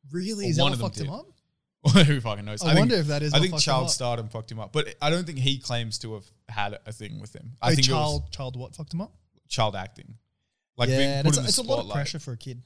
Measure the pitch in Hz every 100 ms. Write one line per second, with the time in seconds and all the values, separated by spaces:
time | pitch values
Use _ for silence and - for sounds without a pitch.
0 | 139 165 185 208 190 156 139 123 - -
1 | 143 208 - _ _ _ _ _ 147 123
2 | 147 143 113 104 104 107 170 160 233 214
3 | 147 147 151 143 185 156 147 131 127 -
4 | 123 117 110 117 110 110 101 151 - -
5 | 147 170 170 139 131 139 - 120 117 104
6 | 117 107 101 _ - 110 104 101 - 110
7 | 107 104 104 - 117 - 120 156 131 151
8 | 151 147 - - 131 127 131 - 147 165
9 | 214 _ _ _ _ - 110 95 95 -
10 | - 113 _ _ _ _ _ - 123 131
11 | 139 139 147 143 123 - 233 - 202 202
12 | 139 156 139 117 131 123